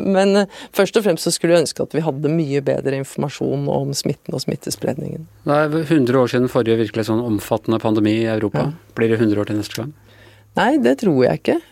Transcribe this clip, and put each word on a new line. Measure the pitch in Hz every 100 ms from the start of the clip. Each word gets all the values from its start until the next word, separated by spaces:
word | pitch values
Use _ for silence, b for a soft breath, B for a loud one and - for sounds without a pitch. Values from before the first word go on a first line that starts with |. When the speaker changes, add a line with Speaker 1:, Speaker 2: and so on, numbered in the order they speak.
| -
Speaker 1:
men | 190 196 202 196 B B -
først | 190 240
og | 202
fremst | 160 170
så |
skulle | - 165 170
jeg | 139
ønske | - 165
at | 147
vi | 160
hadde | 135 147
mye | 165 143 139
bedre | 135 135 135 135
informasjon | 135 - 143 - 131 135 143
om | 143 139
smitten | 143 - - - -
og | -
smittespredningen. | - - - - - - 147 160 - 147
Speaker 2:
Det | 147
er | 151 160 147
hundre | 160 120 131
år | 120
siden | 127 123
forrige | 127 113 113
virkelig | 107 110 110
sånn | 110 120
omfattende | 104 - 113 - 110
pandemi | 113 107 107 110
i | 113
Europa. | 110 104 147 147
Speaker 1:
Ja. | 156 -
Speaker 2:
Blir | - 113
det | 110
hundre | 110 104
år | 104
til | 104
neste | 104 -
gang? | 143 b b b b b b -
Speaker 1:
Nei, | 214 302
det | 240 269
tror | 202 131 120
jeg | 151
ikke. | - 330 -